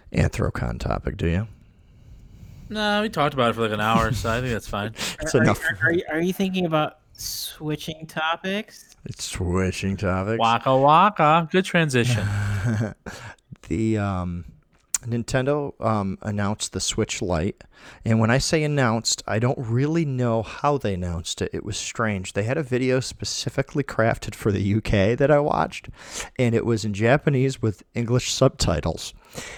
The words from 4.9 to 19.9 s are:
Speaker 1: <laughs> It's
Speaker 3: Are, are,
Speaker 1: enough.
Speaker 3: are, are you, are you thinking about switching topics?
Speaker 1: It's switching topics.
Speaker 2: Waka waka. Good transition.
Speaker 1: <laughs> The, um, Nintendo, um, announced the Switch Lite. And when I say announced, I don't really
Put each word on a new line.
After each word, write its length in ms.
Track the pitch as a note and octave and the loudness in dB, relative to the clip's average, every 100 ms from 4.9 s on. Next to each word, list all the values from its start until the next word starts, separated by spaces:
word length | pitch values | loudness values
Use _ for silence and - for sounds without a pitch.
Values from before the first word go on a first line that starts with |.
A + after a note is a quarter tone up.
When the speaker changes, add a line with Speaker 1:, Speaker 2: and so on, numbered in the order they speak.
| A2 - | -6 -8
Speaker 1:
<laughs> 140 | - | -6
It's 140 | - | 0
Speaker 3:
Are, 40 | C3+ | 4
are, 40 | |
Speaker 1:
enough. 180 | A#2 - | 4 2
Speaker 3:
are, 160 | - G#2 E3 | -2 -2 0
are 40 | |
you, 100 | E3+ - | 0 -2
are 100 | D#3 | -2
you 120 | F3+ | -2
thinking 320 | F#3 F#3+ F#3 F3 | 0 -2 0 0
about 320 | D#3+ D3+ - _ | 0 -2 -4 _
switching 920 | - - - - - D3+ D3+ - D#3 D#3+ | -14 -12 -10 -10 -8 -6 -6 -8 -12 -10
topics? 920 | D#3 D#3+ E3+ F#3+ G3 A3 - - - | -4 -2 -2 -4 -6 -6 -16 -20 -16
Speaker 1:
It's 200 | - - | -14 -10
switching 720 | - - F2 F2+ F#2 - F#2+ F#2+ | -8 -4 -2 0 0 0 -2 -2
topics. 420 | F#2 F#2 G2 A2+ | 0 0 0 2
Speaker 2:
Waka 380 | A2+ A2+ C3 C3 | 4 4 4 4
waka. 720 | C#3 D#3 G3+ G#3 D3+ E3 D#3+ | 6 8 6 4 4 4 4
Good 140 | F#3 | 0
transition. 600 | F#3 F3 D#3 B2+ A#2 A2+ G2 | 2 2 2 4 4 2 0
Speaker 1:
<laughs> 680 | G2+ G2+ G2+ A2 A2 A2 - - - - - _ - - | -2 -2 -2 0 0 -2 -6 -14 -16 -16 -20 _ -16 -6
The, 280 | E2 A2 G#2+ | -2 0 0
um, 480 | G2+ F#2 F2+ F2 - - _ _ _ - A#2 | 0 -2 -4 -6 -10 -18 _ _ _ -8 -4
Nintendo, 680 | A#2+ A2+ C3+ B2+ D3 C#3+ - | -4 -2 0 0 -2 -4 -4
um, 360 | A2 G#2+ G2 F#2 | 0 0 0 -4
announced 540 | G#2+ G#2 G2+ A2 - | -4 -2 -2 -2 -6
the 60 | F#2+ | -6
Switch 420 | - - G#2+ - | -4 -2 -4 -4
Lite. 420 | F#2+ E2+ F#2+ - - - - - | -2 0 -2 -6 -14 -20 -20 -6
And 160 | A2+ A2 | 0 2
when 100 | A2 | 4
I 60 | C3 | 2
say 260 | - E3 | 2 0
announced, 600 | D3+ D3 B2 A2+ - - - | 2 2 2 2 -2 -4 -2
I 120 | G#2+ | 0
don't 200 | B2 C3+ | 0 -2
really 460 | A2+ A#2 C#3+ | -2 0 2